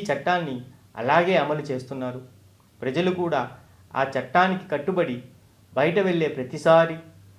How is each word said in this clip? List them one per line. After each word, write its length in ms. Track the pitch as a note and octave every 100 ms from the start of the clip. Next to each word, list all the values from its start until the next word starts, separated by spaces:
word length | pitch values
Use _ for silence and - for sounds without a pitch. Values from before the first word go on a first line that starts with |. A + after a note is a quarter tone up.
చట్టాన్ని 520 | G3+ C#3+ - F3+ D#3+ B2+ B2 - - -
అలాగే 380 | A#2+ D#3 F3+ F3+
అమలు 260 | C#3+ D3+
చేస్తున్నారు. 580 | C#3 B2+ - C3+ B2+ B2+ - - - _ _ -
ప్రజలు 300 | B2+ C#3 F3+
కూడా 320 | F3+ E3+ D3 A#2+ - - - -
ఆ 80 | B2
చట్టానికి 600 | C3+ C3+ B2 F3 F#3 F#3 -
కట్టుబడి 480 | D3 - F#3 C#3+ A#2+ - - - _ _
బయట 260 | - D3+ F3+
వెళ్ళే 300 | F#3+ E3+ D#3
ప్రతిసారి, 680 | C#3+ B2+ D#3 E3 E3 E3 D#3+ - - -